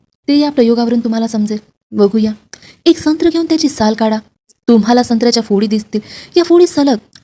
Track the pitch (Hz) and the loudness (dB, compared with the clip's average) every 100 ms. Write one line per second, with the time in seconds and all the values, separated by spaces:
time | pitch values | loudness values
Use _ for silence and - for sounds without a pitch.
0 | _ _ - 285 294 285 233 233 233 240 | _ _ -2 0 0 0 2 2 0 -2
1 | 233 226 226 220 208 214 - _ _ 214 | -2 -4 -4 -4 -4 -6 -10 _ _ 0
2 | 202 220 214 214 _ - - _ 339 330 | 0 2 -2 -6 _ -20 -20 _ 0 0
3 | 302 311 339 330 330 320 302 - 214 220 | 0 0 0 -2 -2 -2 -2 0 -2 0
4 | 220 220 - _ _ _ - 233 208 240 | -2 -2 -8 _ _ _ 2 2 4 0
5 | 240 226 233 233 220 202 214 214 214 208 | 2 0 0 -2 -2 -2 0 -4 -4 -8
6 | - - - 349 339 339 349 - 285 214 | -8 -18 -2 0 2 4 4 2 0 0
7 | - - | -6 -6